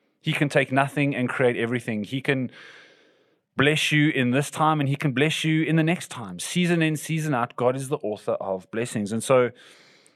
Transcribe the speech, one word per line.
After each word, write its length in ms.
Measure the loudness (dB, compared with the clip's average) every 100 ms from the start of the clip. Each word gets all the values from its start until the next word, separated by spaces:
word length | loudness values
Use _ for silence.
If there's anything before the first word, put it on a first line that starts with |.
| _ _
He 120 | -4
can 160 | -2 0
take 240 | 2 2
nothing 420 | 0 0 0 -2
and 140 | 0 -2
create 280 | 0 0 2
everything. 460 | -2 -2 -4 -6
He 180 | -4 -4
can 300 | -2 -2 -2 -8 -20 -20 -20 _ _ _ _ _ _
bless 380 | 0 2 2 2
you 160 | 4 4
in 220 | 2 2
this 200 | 0 0
time 300 | 0 2 2
and 80 | 0
he 80 | 0
can 160 | -2
bless 320 | 0 0 0
you 180 | 0 0
in 140 | 2 2
the 60 |
next 260 | 2 0 -6
time. 300 | -12 -12 -10
Season 440 | -4 0 2 2
in, 140 | 0 -2
season 380 | -4 -4 0
out, 200 | 0 -2
God 220 | 0 0 0
is 120 | -4
the 100 | -4
author 340 | -4 -6 -4
of 360 | -4 -4 -6 -6
blessings. 420 | -6 -4 -4 -4
And 100 | -4
so 280 | 2 4 4 -2 -20 -20 -20 _ _